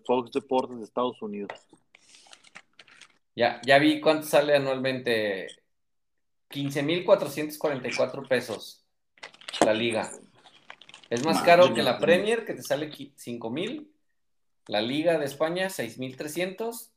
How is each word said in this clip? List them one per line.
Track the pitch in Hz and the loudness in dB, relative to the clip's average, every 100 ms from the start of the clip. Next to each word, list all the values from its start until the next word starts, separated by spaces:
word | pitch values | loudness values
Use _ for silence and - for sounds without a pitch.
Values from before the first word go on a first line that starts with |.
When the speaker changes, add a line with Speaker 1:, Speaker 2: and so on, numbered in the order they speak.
| - | 0
Speaker 1:
Fox | 123 117 | -2 0
Deportes | 135 - 131 123 123 | -6 -2 -2 -2 -8
de | |
Estados | 104 - 123 113 | -8 -4 -4 -4
Unidos. | 107 104 98 - _ - _ _ _ - - - _ - - - - - - _ _ - | -10 -8 -10 -12 _ -20 _ _ _ -20 -20 -20 _ -20 -20 -20 -20 -20 -20 _ _ 0
Speaker 2:
Ya, | 120 - 127 | 0 0 4
ya | 139 | 6
vi | 151 151 | 6 4
cuánto | 156 151 - | 2 2 2
sale | 156 147 143 | 2 4 2
anualmente. | 135 131 127 131 127 113 107 95 82 - _ _ _ _ _ _ _ _ _ | 2 -2 -2 -2 -2 0 0 -4 -8 -16 _ _ _ _ _ _ _ _ _
Quince | 143 139 143 | -6 -4 -2
mil | 143 175 | -2 -2
cuatrocientos | 180 196 147 151 151 - | 4 4 2 -6 -8 -4
cuarenta | 156 135 123 | -4 -4 -6
y | - | -2
cuatro | 123 135 | -2 -4
pesos | 131 127 117 98 - - _ _ _ _ - - - - 110 | -2 -2 -2 -8 -10 -20 _ _ _ _ -20 -18 -14 0 2
la | |
liga. | 107 117 110 - - - _ - - - - - - - | 2 0 -2 -4 -10 -20 _ -20 -20 -20 -20 -20 -20 -8
Es | 120 151 | -2 0
más | - | 2
Speaker 3:
Madre | 175 | 8
Speaker 2:
caro | 175 180 | 8 8
que | - | 6
la | 127 | 0
Speaker 3:
mía. | 117 | 2
Speaker 2:
Premier, | - 180 208 226 208 | 4 4 2 -2 -4
que | |
te | 139 | -10
sale | - 139 151 | -4 -4 -4
qui-, | - 135 - | -10 -18 -14
cinco | - 117 113 | -12 -10 -8
mil. | 127 208 302 302 _ _ _ _ _ _ _ - | -6 -6 -8 -14 _ _ _ _ _ _ _ -6
La | 104 | -4
Liga | 113 143 165 160 | -2 0 0 0
de | 143 | -2
España, | - 160 180 190 | -2 -2 -2 -4
seis | 190 117 113 | -4 -8 -8
mil | 131 135 | -12 -10
trescientos. | - 165 185 185 226 233 - | -8 -6 -6 -6 -8 -8 -16